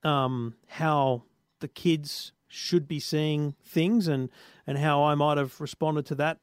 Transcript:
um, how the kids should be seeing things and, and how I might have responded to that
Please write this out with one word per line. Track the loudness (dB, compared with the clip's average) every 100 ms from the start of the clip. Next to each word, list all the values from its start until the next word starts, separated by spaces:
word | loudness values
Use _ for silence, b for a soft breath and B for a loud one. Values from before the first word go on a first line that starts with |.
um, | 0 2 2 -2 -4 -8 _
how | -4 0 2 2 0 -6 _ _ _
the | -14
kids | -2 0 0 -2 -12 -14 -18 _
should | -12 0 0 0
be | -6
seeing | -2 -2 0 0 -2 -6 -6
things | 0 2 2 2
and, | 0 -2 b b b b
and | 0
how | 2 4
I | 4
might | 4 2 2
have | 0 -6
responded | -12 -4 -2 -2 -4
to | -2
that | -2 -4